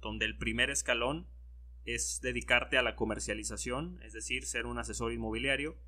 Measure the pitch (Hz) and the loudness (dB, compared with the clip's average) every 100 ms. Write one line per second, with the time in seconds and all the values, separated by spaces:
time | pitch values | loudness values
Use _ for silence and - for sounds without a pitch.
0 | 110 110 110 110 113 113 127 139 - 120 | -4 0 0 0 -2 2 2 2 2 2
1 | 120 156 185 - - - - - - 117 | 4 0 -4 -14 -16 -16 -16 -12 -6 -2
2 | - - 127 120 - 120 - 135 120 110 | -2 -2 -2 -2 6 6 6 4 4 2
3 | 110 107 110 104 104 104 123 123 170 180 | 0 0 0 -2 -2 -4 -2 -2 -2 -6
4 | 113 110 - 123 131 120 117 120 113 104 | -10 -10 -2 -2 -2 -2 -2 -2 -2 0
5 | 117 117 113 113 131 135 147 - | 0 0 0 0 2 0 0 -6